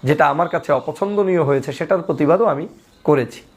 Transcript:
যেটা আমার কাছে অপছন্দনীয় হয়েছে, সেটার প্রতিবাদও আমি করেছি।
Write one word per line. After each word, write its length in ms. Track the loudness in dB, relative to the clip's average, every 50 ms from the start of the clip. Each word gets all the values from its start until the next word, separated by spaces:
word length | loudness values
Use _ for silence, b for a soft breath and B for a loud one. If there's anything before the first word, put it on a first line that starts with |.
| 2 0
যেটা 160 | 2 4 4 2 2
আমার 160 | 0 -2 -2 -2
কাছে 160 | -6 0 0 0 0
অপছন্দনীয় 640 | 0 -6 -6 -4 -4 -2 0 0 0 2 2 2 2 2
হয়েছে, 200 | 0 0 -2 -4 -6 -8
সেটার 280 | -2 0 0 -2 0 -4
প্রতিবাদও 380 | -2 0 2 2 4 4 2 0 0
আমি 120 | -2 -6 -10 -14 -20 _ _ _ _ _ 2
করেছি। 320 | 2 2 2 -4 -8 -18 -20 _ _